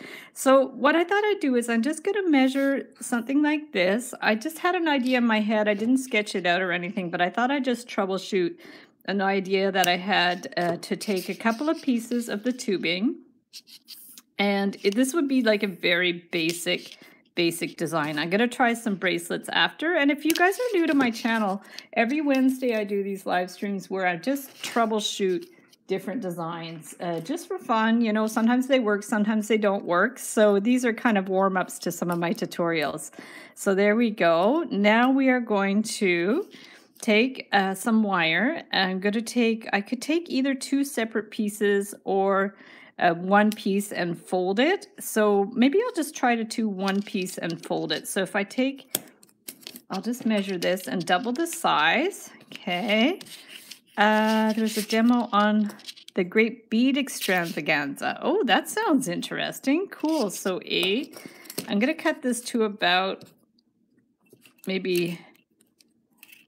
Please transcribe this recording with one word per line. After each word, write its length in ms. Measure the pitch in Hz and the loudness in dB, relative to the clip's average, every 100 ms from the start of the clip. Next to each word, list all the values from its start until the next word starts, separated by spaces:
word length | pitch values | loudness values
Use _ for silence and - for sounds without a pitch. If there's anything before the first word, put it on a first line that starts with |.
| - - - | -20 -18 -18
So 360 | - 269 269 262 | -2 6 6 6
what 280 | - 262 320 | 2 2 4
I 80 | |
thought 180 | 339 403 | 4 2
I'd 180 | 427 392 | 2 2
do 140 | 285 247 | 2 0
is 120 | 233 | 2
I'm 140 | 233 | 0
just 200 | 254 311 | 0 -2
gonna 280 | - 403 370 | -2 0 4
measure 580 | 285 262 269 269 269 - - | 4 4 4 2 0 -4 -12
something 420 | - 240 233 277 | -6 -4 0 2
like 300 | 294 302 302 | 2 0 -2
this. 420 | - 180 214 240 - | 0 2 2 -2 -4
I 140 | - 220 | 0 0
just 240 | 320 320 | -2 -4
had 140 | 359 | -2
an 140 | 359 320 | 0 0
idea 300 | 285 247 254 | 0 2 2
in 80 | 240 | 2
my 140 | 214 | 2
head. 280 | 208 220 214 | 2 2 2
I 60 | |
didn't 240 | 202 220 262 | 0 2 0
sketch 360 | 262 214 208 | 0 -2 -2
it 120 | 202 175 | -2 0
out 160 | 175 | 0
or 100 | 185 | 0
anything, 380 | 175 175 202 175 | -2 -4 -6 -4
but 100 | 185 | 0
I 80 | - | 0
thought 220 | - 247 | 0 0
I'd 140 | 285 | 0
just 240 | 254 233 - | -2 -4 -4
troubleshoot 680 | - 190 190 185 196 170 - - - - _ | -4 -2 -2 -2 -2 -2 -4 -18 -20 -20 _
an 160 | - 196 | -6 -2
idea 500 | 190 196 185 190 196 | 0 0 0 0 2
that 160 | 190 180 | 2 2
I 100 | 180 | 2
had, 560 | 190 180 175 180 - - | 2 2 2 0 -6 -4
uh, 200 | 175 170 | -2 -2
to 200 | - 180 | -4 -6
take 320 | - 190 175 | -2 -4 -4
a 60 | |
couple 340 | 185 233 226 302 | -4 -2 -2 -2
of 140 | 330 | -2
pieces 480 | - 233 226 240 233 | 0 -2 0 -4 -4
of 140 | 208 | -4
the 80 | 247 | -4
tubing 640 | 247 - 180 165 180 240 - - _ _ - - - - - - - - - | -4 -2 -2 0 0 0 -2 -10 _ _ -20 -20 -20 -20 -20 -20 -20 -14 -2
and 380 | 202 202 196 - | 0 2 0 -2
it, 120 | 202 | -2
this 200 | 202 262 | 0 0
would 140 | 330 285 | 0 0
be, 140 | 262 | 2
like, 200 | 220 214 | 2 2
a 60 | 208 | 0
very 440 | 170 180 175 180 | -2 0 2 2
basic, 840 | 175 - 175 160 165 180 180 - - - - _ | -2 -4 -2 -2 -2 -4 -4 -6 -20 -20 -20 _
basic 420 | - 170 165 160 - | -2 -2 -2 -8 -6
design. 420 | 160 165 147 151 | -4 -2 -2 -2
I'm 120 | 165 | 0
gonna 180 | 202 240 | 2 2
try 260 | - 240 | 2 0
some 220 | 233 233 185 | 0 -2 -2
bracelets 520 | 185 170 - 190 - | 0 -2 -4 -8 -2
after. 440 | - 170 - 311 | 0 0 0 -2
And 160 | 349 285 | 2 2
if 140 | 294 | 2
you 80 | 302 | 2
guys 260 | 320 359 392 | 4 2 2
are 200 | 494 392 | -2 0
new 80 | 294 | 2
to 80 | |
my 160 | 285 247 | 2 2
channel, 520 | 226 240 226 208 202 - - - | 0 -2 0 0 -4 -8 -20 -8
every 280 | - 233 302 | -2 0 0
Wednesday 540 | 285 262 262 262 254 | 2 2 2 2 0
I 100 | 220 | -2
do 180 | 202 202 | -2 -2
these 240 | 196 190 202 | -2 -6 -2
live 240 | 180 180 | -2 -2
streams 380 | - 208 196 180 | -6 -6 -6 -6
where 180 | 190 185 | -2 -2
I 100 | 170 | -2
just 380 | 247 277 - - | -2 -4 -6 -12
troubleshoot 840 | - 240 226 214 208 - 190 175 - - _ _ - | -6 0 0 0 -2 -2 0 -2 -6 -20 _ _ -6
different 340 | 190 196 190 | -6 -6 -6
designs, 720 | 190 170 165 170 165 165 - - | -6 -6 -8 -8 -12 -14 -16 -10
uh, 200 | 180 165 | -6 -6
just 260 | 165 302 - | -4 -8 -6
for 120 | 381 | -8
fun. 420 | - 226 220 233 | -2 2 4 2
You 120 | 226 | 2
know, 140 | 208 214 | 0 0
sometimes 400 | 226 226 247 254 | 0 2 2 4
they 140 | 269 | 2
work, 220 | 214 202 | 2 0
sometimes 460 | - 214 208 220 208 | 0 0 2 0 2
they 100 | 220 | 2
don't 260 | 208 196 | 2 0
work. 340 | - 175 220 - | 0 2 2 -2
So 400 | - - 208 202 | -4 4 4 4
these 260 | 214 254 | 4 2
are 80 | 247 | 2
kind 240 | 226 247 202 | 0 0 0
of 100 | 190 | 0
warm-ups 500 | 190 196 185 175 - | 2 2 2 -4 -6
to 120 | 185 | -6
some 180 | 170 175 | -4 -2
of 80 | 175 | -2
my 140 | 170 | -2
tutorials. 800 | - 170 - 170 165 143 - - - - - - | -2 -4 -2 -2 0 -2 -4 -12 -18 -20 -20 -20
So 200 | - 202 | -6 0
there 200 | 190 208 220 | 2 4 4
we 120 | 233 | 2
go. 560 | 208 170 165 202 311 330 | 2 4 4 4 2 0
Now 400 | 196 208 220 254 | 2 4 4 4
we 180 | 269 262 | 4 4
are 120 | 254 | 2
going 420 | 220 202 196 202 | 2 0 2 0
to 640 | 220 - 190 175 175 294 - - - - - - | 0 0 2 2 2 0 -2 -10 -20 -20 -20 -8
take, 460 | - 214 262 262 - | 2 2 2 -2 -2
uh, 220 | 202 190 | 0 2
some 280 | 190 240 220 | -2 2 2
wire. 600 | 208 185 160 170 240 330 - | 2 2 2 2 2 -2 -4
I'm 280 | - 190 185 | 0 0 0
gonna 200 | 202 214 | -2 -2
take, 480 | 226 247 226 226 - | -2 0 2 0 -2
I 80 | 202 | -4
could 200 | 202 240 | -4 -6
take 300 | - 330 339 | -2 -2 -2
either 240 | 262 277 | -2 -2
two 300 | 262 - 277 | -2 -2 -2
separate 460 | 277 - 220 226 208 | -2 -2 -4 -4 -6
pieces 640 | - 208 - 202 202 202 - | -4 -4 0 2 2 0 -6
or... 500 | - 196 196 196 202 - - - - - | -2 0 2 2 0 -4 -20 -20 -16 0
Uh, 140 | 170 | 0
one 360 | 170 185 202 214 | 2 2 4 4
piece 400 | 208 202 196 202 | 2 0 -2 -2
and 280 | - 175 165 | -4 -4 -4
fold 420 | - 185 185 196 | -4 -2 0 2
it. 260 | 294 392 - - | 2 0 -4 -14
So 500 | - 220 208 202 196 | -6 0 2 2 2
maybe 260 | - 262 381 | 2 2 4
I'll 120 | 494 | 0
just 200 | 359 285 | -2 -6
try 220 | - 247 233 | -2 -2 -2
to 80 | |
do 240 | 220 - 220 | -4 -4 -4
one 340 | 190 196 196 | -2 -2 -2
piece 340 | 202 202 180 - | -2 -4 -6 -6
and 260 | 175 165 - | -8 -6 -6
fold 240 | 165 160 | -4 -4
it. 160 | 151 - | -6 -4
So 160 | 202 | -4
if 140 | 185 208 | -2 -2
I 80 | |
take, 520 | 202 - 262 269 - - - _ - _ - - - - - | -4 -2 -2 -4 -8 -10 -10 _ -20 _ -20 -18 -18 -18 -10
I'll 100 | 190 | -8
just 240 | 202 247 | -6 -4
measure 320 | 226 214 196 185 | -2 -2 -2 -2
this 300 | 175 185 - | -2 -2 -4
and 180 | 185 | -6
double 280 | 160 180 233 | 0 0 0
the 160 | 247 339 | -4 -4
size. 840 | - 180 151 156 196 359 - - - - | -2 0 2 4 2 0 -4 -14 -20 -20
Okay. 640 | - - 180 208 214 262 - - - - - - - _ - | -14 -6 -4 0 2 2 0 -8 -20 -20 -20 -20 -20 _ 2
Uh, 580 | 208 214 220 220 220 | 4 4 4 2 2
there's 240 | 220 220 220 | 2 0 -2
a 40 | |
demo 460 | 208 226 233 247 226 | -2 2 4 4 2
on 380 | 202 208 214 208 - - - - | 2 4 4 0 -4 -16 -20 -10
the 100 | - | -4
great 460 | 180 220 226 - - | 0 2 2 0 -4
bead 260 | 220 262 285 | 2 2 2
extravaganza. 1200 | 277 - - 185 170 - 151 147 143 143 131 - | -2 -4 -2 0 0 -4 -2 0 -2 -4 -6 -4
Oh, 200 | - 370 | 0 0
that 220 | 269 247 - | 2 2 0
sounds 400 | - 440 277 170 | -2 2 2 0
interesting. 800 | 175 - 160 156 - 262 302 392 | -4 -6 -4 -6 -4 0 0 -2
Cool. 420 | - 302 320 214 | -4 -2 0 0
So 320 | - 196 180 | -2 -4 -4
eight. 540 | - - 185 220 311 - - - - - - | -4 -2 0 -2 -4 -12 -20 -20 -18 -14 -4
I'm 100 | 202 | -2
gonna 140 | 254 | 0
cut 300 | 320 330 311 | -2 -2 -2
this 180 | 247 233 | -2 -4
to 220 | - 240 | -4 -2
about 600 | 214 202 175 180 190 - - _ _ _ _ _ _ _ _ _ _ _ _ _ - | -2 0 0 2 0 -6 -12 _ _ _ _ _ _ _ _ _ _ _ _ _ -6
maybe 540 | 190 185 175 175 170 - _ _ _ _ _ _ _ _ _ - - | -4 0 0 -2 -6 -14 _ _ _ _ _ _ _ _ _ -20 -20